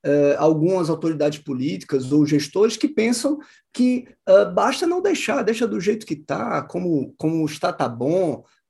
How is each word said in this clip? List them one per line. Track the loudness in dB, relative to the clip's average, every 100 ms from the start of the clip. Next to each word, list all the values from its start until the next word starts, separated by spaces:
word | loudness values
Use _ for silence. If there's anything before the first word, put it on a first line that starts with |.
| 0
eh, | 2 4 4
algumas | 2 2 2 0 0
autoridades | -2 -2 0 -2 -4
políticas | -8 -6 -4 -6 -4 -4 0
ou | 2 2
gestores | 0 0 0 0 0
que | -2
pensam | 0 0 0 -2 -4 -8 -20 _
que, | 0 0 0 -6 -8 6
eh, | 6 6
basta | 2 0 0 0
não | 0
deixar, | 0 0 -2 -2
deixa | 0 -2 -2
do | -2
jeito | -2 -2 -4
que | -10
tá, | -6 -6 -4 -4
como, | -6 -6 -2 -2 -2 -4
como | -4 -2 -4
está, | -2 -4
tá | -2 -4
bom, | -2 -2 0 0 -4 -12 _